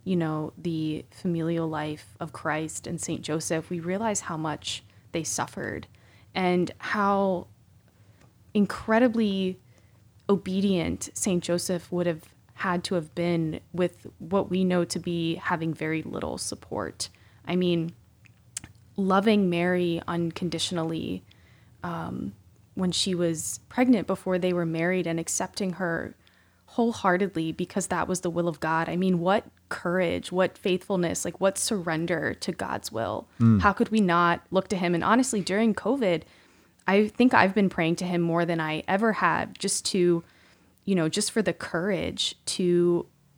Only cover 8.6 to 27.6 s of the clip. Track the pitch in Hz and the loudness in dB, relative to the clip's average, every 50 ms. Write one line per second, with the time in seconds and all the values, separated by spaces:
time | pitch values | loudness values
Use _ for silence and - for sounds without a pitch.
8.6 | 202 - - - - 220 220 226 254 247 220 226 220 202 196 190 190 185 190 - | 2 2 0 -4 -2 2 4 6 6 4 4 4 2 2 2 0 0 -2 -4 -6
9.6 | _ - - _ _ _ _ _ _ - _ - _ - 202 190 - 185 185 196 | _ -20 -20 _ _ _ _ _ _ -20 _ -6 _ 0 0 2 0 -2 0 2
10.6 | 196 202 190 170 160 170 185 - - - - - - 214 180 175 - - 175 175 | 2 2 2 2 2 0 -2 -4 -6 -8 -6 -4 0 0 0 0 0 0 -2 -2
11.6 | - - 185 170 - - 180 175 175 175 160 160 - - - _ _ _ - - | 0 -2 -4 -4 -4 -4 -2 -2 0 0 -2 -4 -6 -18 -20 _ _ _ -10 -6
12.6 | - 190 180 180 - - 196 175 156 160 - 170 170 175 170 165 160 156 156 - | -2 -2 0 0 -2 -2 -2 -2 -2 -4 -4 -2 0 2 2 2 0 -2 -4 -8
13.6 | - _ - 175 180 170 - - - - - - - 165 190 196 - - 180 185 | -10 _ -2 0 0 0 -2 -6 -20 -20 -18 -14 -6 0 0 0 2 2 2 2
14.6 | 185 180 180 175 170 170 - 175 170 175 170 170 165 165 165 - - - 180 160 | 2 4 4 2 0 0 -2 -4 -4 -4 -2 -2 -2 -2 -2 -4 -2 -2 -2 -2
15.6 | 165 165 151 - 156 156 160 160 - - - - - 71 - - - - - - | -2 -2 -4 -2 -4 -2 -2 -4 -4 -6 -8 -6 -6 -6 -6 -6 -8 -8 -10 -10
16.6 | - - - - 92 73 - - - - - - - - - - - - 175 180 | -10 -8 -6 -6 -6 -6 -6 -8 -10 -10 -12 -18 -20 -20 -20 -14 -6 -2 0 2
17.6 | 180 175 170 170 165 170 - - - _ _ _ - - - _ _ _ - - | 2 2 2 0 -2 -4 -8 -14 -20 _ _ _ -20 -20 -20 _ _ _ -16 -16
18.6 | - - - _ - - - - 196 190 202 196 196 233 214 208 196 180 170 170 | -16 -18 -20 _ -20 -12 -4 -2 0 2 4 4 4 4 4 4 4 2 2 2
19.6 | 175 180 185 180 180 170 170 165 - - 170 170 170 165 - - 185 170 165 165 | 2 2 2 2 0 0 -2 -4 -4 -4 -4 -2 -2 -2 -4 -4 -6 -4 -4 -4
20.6 | - - 180 165 160 165 165 160 175 180 185 190 - - - _ - - - - | -4 -4 -2 -2 -2 -2 -4 -4 -6 -6 -8 -8 -10 -16 -20 _ -20 -20 -20 -20
21.6 | _ _ - _ - 175 170 165 165 180 185 190 202 202 196 - - - _ _ | _ _ -18 _ -10 -8 -8 -6 -8 -8 -8 -6 -8 -8 -10 -12 -20 -20 _ _
22.6 | _ _ - 196 185 180 170 - - 196 185 170 175 170 165 160 - - - - | _ _ -4 -2 -2 0 0 0 0 0 0 0 0 0 -2 -2 -6 -8 -8 -10
23.6 | _ - - 247 254 254 247 190 160 - 190 - - 190 185 180 180 180 175 175 | _ -4 0 2 6 6 6 4 4 0 -4 -4 -2 -2 0 0 2 0 0 0
24.6 | 170 165 160 160 165 180 185 185 170 165 165 165 165 - - - 190 185 - - | 0 0 0 0 0 2 2 0 0 -2 -2 -4 -4 -4 -4 -4 -4 -4 -4 -4
25.6 | 202 185 165 175 185 170 165 - - - - _ _ _ _ _ _ _ _ _ | -4 -4 -4 -4 -4 -2 -2 -4 -4 -8 -10 _ _ _ _ _ _ _ _ _
26.6 | _ - - - 233 233 226 - - 190 175 180 202 180 - 165 160 160 165 - | _ -8 -2 0 0 0 0 0 2 2 4 4 2 0 -2 -2 -4 -2 -2 -4